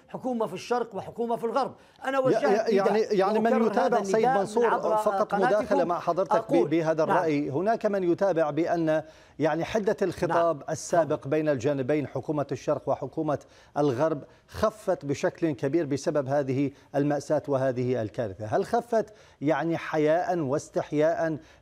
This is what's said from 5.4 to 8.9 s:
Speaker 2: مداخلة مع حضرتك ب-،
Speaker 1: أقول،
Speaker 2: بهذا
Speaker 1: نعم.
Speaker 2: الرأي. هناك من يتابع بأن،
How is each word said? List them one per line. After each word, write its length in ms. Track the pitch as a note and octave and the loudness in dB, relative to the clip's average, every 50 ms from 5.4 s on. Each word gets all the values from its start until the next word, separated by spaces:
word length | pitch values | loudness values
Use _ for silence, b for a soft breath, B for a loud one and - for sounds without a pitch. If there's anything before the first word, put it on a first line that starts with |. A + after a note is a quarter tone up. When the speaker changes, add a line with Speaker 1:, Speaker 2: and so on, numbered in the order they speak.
| - B3+ G3 G#3+ | 2 2 2 2
Speaker 2:
مداخلة 260 | C#4 - G#3 - E3+ | 0 0 2 0 2
مع 160 | E3 F3 D#3+ | 2 0 -2
حضرتك 320 | - - E3+ D#3+ F#3+ F#3 G#3+ | 0 -2 0 0 0 2 2
ب-، 40 | |
Speaker 1:
أقول، 320 | F3 - - - E3+ - C#3 | 0 0 2 2 2 2 4
Speaker 2:
بهذا 360 | D3+ E3+ D#3+ D#3 E3 D3+ D#3+ | 2 0 2 2 2 2 2
Speaker 1:
نعم. 120 | F#3 G3 | 2 2
Speaker 2:
الرأي. 340 | D#3+ F3 E3 D3+ C#3+ D3 D3+ | 2 2 2 0 0 0 -2
هناك 360 | C3 C#3+ F3+ G#3+ A#3 G3 - | -2 -2 0 0 0 0 0
من 260 | G#3 G3+ G3 F#3 E3+ E3+ | -2 -2 0 0 0 0
يتابع 380 | - G3 G3 F3 D#3 D#3+ D3 | 2 2 0 2 2 0 0
بأن، 520 | D3 D3+ E3 - E3+ E3+ E3 D#3 | 0 -2 0 0 0 0 0 0